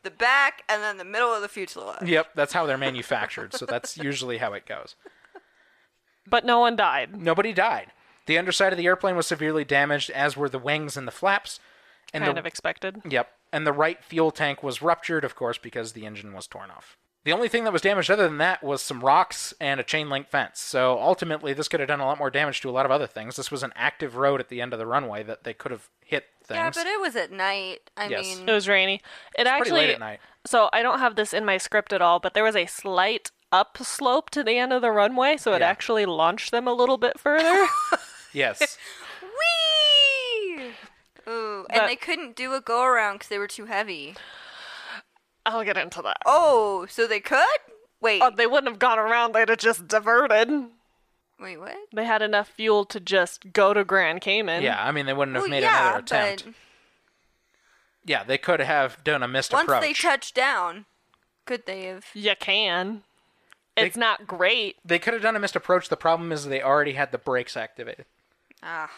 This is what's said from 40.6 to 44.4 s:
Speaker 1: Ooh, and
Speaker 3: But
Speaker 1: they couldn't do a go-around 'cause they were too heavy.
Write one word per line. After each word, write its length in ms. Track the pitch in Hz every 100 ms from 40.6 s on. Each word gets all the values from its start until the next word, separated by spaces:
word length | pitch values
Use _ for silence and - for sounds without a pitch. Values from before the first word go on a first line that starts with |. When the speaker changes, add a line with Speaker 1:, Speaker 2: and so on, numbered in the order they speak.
| 247 226 - _ _ - -
Speaker 1:
Ooh, 380 | 226 214 202 185
and 120 | -
Speaker 3:
But 60 | 214
Speaker 1:
they 80 |
couldn't 400 | 240 - 330 285
do 180 | 226 254
a 60 | 269
go-around 600 | - 233 254 240 214 202
'cause 100 | -
they 80 | 202
were 80 | 202
too 180 | -
heavy. 500 | 220 202 214 165 143 190 - -